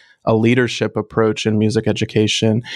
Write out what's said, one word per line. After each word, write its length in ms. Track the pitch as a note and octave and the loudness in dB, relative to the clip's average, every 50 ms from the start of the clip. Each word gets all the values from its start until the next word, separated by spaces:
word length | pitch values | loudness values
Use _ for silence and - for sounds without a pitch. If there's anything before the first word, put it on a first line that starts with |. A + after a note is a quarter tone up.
| _ _ _ _ - | _ _ _ _ -2
a 80 | A2+ A2+ | 0 2
leadership 640 | A2 A2+ A#2 A#2+ B2+ A#2+ A2+ - - A2+ G#2+ - | 2 4 4 2 2 0 0 -2 -4 -4 -4 -4
approach 480 | A2 G#2 - - A2+ A2+ A2 G#2+ - - | -6 -8 -4 -2 0 0 0 0 -2 -2
in 140 | A2 G#2+ G#2+ | 0 0 2
music 280 | A2 G#2+ A2 A2 - | 0 0 0 0 0
education 760 | - - - A2+ - - G#2+ G#2+ G#2 - - A2+ A2 G#2+ A#2+ - - - | 0 -2 -2 -2 -2 0 0 0 0 0 0 0 0 0 0 -2 -6 -10